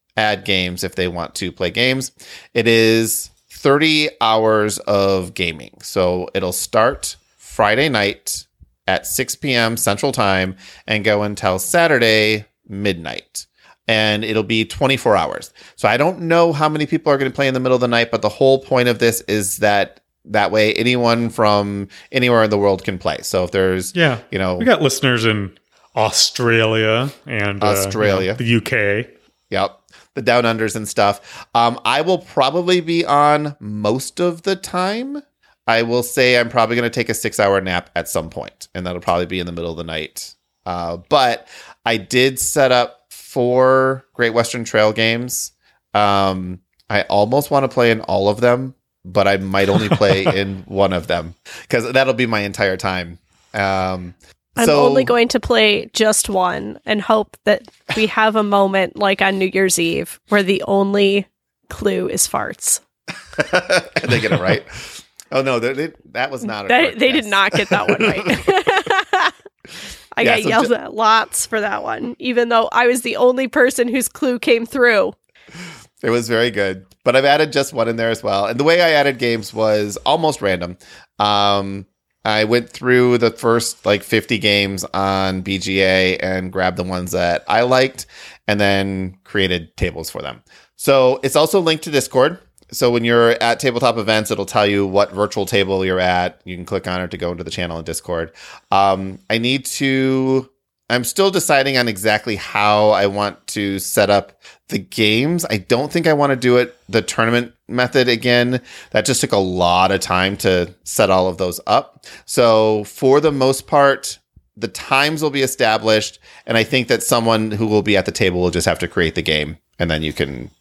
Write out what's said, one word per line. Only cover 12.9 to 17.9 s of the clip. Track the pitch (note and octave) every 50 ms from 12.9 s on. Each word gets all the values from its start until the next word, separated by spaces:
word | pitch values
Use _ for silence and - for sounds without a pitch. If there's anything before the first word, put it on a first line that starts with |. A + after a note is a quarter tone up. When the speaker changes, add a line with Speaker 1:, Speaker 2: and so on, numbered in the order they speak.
| F#2 E2+ E2 D2 A1+ G1+ - _ _ - - _ _ _ _ _ - _ _ -
Speaker 1:
And | A2+ G#2+ G#2+ G#2+ G#2 G#2 A2+
it'll | A2 G#2+ A2 G#2+
be | - A2+ A2+ -
twenty-four | A2 - - C#3+ C3 C3+ A#2+ - A#2+ G#2
hours. | F#2+ E2 C#2+ G1+ G1+ - - _ - - - _ -
So | - G#2+
I | A2 B2
don't | C#3+ E3+ F#3+ - F3
know | E3 E3 E3+ E3+ E3+
how | D#3 C#3+ D#3 D3+
many | D3+ D3+ D3+
people | - - D#3 - D#3 C#3+
are | C3+
gonna | C#3 C3
play | B2+ - C#3 C3+
in | C3
the | B2+
middle | B2+ B2+ B2+
of | B2
the | B2
night, | A#2+